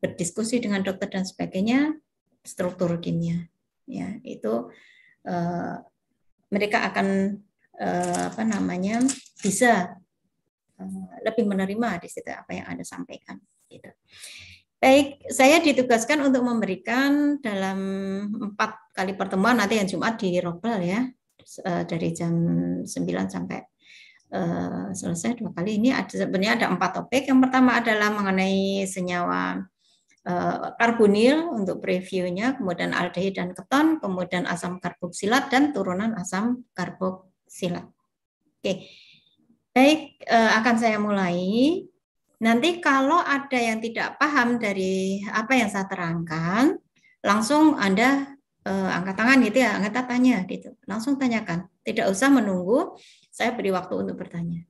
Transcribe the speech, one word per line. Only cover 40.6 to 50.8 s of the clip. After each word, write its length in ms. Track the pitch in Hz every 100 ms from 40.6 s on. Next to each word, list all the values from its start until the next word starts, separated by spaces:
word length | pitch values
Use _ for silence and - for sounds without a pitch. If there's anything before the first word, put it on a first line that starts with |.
| 233 226
saya 160 | 226 214
mulai. 400 | 208 202 185 175 180 220 269 370 - _ _ _ _ _
Nanti 400 | 226 233 302 349
kalau 400 | 320 269 269 330
ada 360 | - 277 277 254
yang 280 | 233 220
tidak 320 | 226 220 170 -
paham 400 | 294 294 240 240
dari 640 | 220 196 185 190 190 196 202
apa 320 | - 220 262
yang 80 | 214
saya 160 | 202 190
terangkan, 880 | 190 170 170 170 160 165 196 285 392 _ _ _ _
langsung 560 | 208 208 220 294 311 277
Anda, 600 | 196 190 240 277 277 - _ _
eh, 260 | - 196 190 170
angkat 240 | 185 190
tangan 240 | 226 269
gitu 140 | 220 202
ya, 160 | 240 202
angkat 320 | 202 233 254
tanya 320 | 247 254 226 180
gitu, 240 | - - -